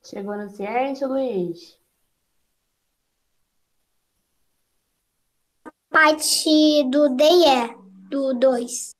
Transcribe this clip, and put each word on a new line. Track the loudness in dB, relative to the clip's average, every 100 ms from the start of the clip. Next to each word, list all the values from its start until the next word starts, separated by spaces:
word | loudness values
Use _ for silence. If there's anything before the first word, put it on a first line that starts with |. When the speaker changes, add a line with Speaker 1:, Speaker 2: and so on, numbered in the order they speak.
| -16
Speaker 1:
Chegou | -14 -12 -12
no | -12
ciente, | -12 -6 -4 -4 -6 -6
Luiz? | -4 -4 -4 -6 -8 -16 _ _ _ _ _ _ _ _ _ _ _ _ _ _ _ _ _ _ _ _ _ _ _ _ _ _ _ _ _ _ _ _ _ _ _ _ _ _ _ -20 _ _
Speaker 2:
Parte | 2 2 2 -2 -2 2 4 4 2 0
do | 2 2 2
D |
e | 4 6 4
E, | 2 -2 -10 -20 -20 -10
do | -6 -4
dois. | 0 0 0 -6 -12 -14